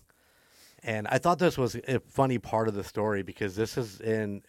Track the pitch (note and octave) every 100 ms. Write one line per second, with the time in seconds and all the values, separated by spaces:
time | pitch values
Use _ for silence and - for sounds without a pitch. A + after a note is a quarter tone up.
0 | _ _ _ _ _ _ - - - A2
1 | G#2 C3 E3+ E3+ F3 C#3+ B2 A#2 - B2
2 | - - C3+ B2 - A2 A2 G2+ F2+ -
3 | G#2+ G2+ F#2 - G#2 F#2 A2 - A#2 F#2+
4 | A2+ A2 G#2 G2+